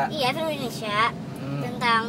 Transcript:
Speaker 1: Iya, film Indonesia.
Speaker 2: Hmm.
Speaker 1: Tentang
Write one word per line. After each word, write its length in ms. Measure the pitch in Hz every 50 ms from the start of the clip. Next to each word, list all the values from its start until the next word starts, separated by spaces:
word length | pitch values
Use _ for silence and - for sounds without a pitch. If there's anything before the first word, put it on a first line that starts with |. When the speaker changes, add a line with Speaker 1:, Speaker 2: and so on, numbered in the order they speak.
| 139
Speaker 1:
Iya, 200 | - - 302 254 254
film 180 | 285 320 320 320
Indonesia. 480 | 302 277 262 226 214 - 226 208 202 214 226 240 - - - - -
Speaker 2:
Hmm. 240 | - - 135 - -
Speaker 1:
Tentang 400 | 240 233 220 - 247 240 233 226 220